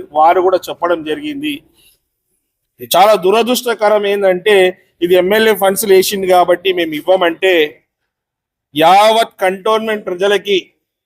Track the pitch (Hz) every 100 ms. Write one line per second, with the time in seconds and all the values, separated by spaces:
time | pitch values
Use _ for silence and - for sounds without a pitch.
0 | 180 151 156 180 180 180 - 143 175 170
1 | 151 151 151 143 151 143 _ _ _ _
2 | _ _ _ _ _ _ _ _ 120 165
3 | 208 208 180 214 233 254 240 226 208 214
4 | 202 202 196 185 208 202 185 185 _ _
5 | 175 180 180 214 220 196 196 196 214 190
6 | 190 202 185 180 175 175 190 180 165 151
7 | 170 190 175 165 190 175 151 - _ _
8 | _ _ _ _ _ _ _ 143 160 196
9 | 214 220 226 _ 190 190 190 220 220 208
10 | 202 180 202 202 202 185 - _ _ _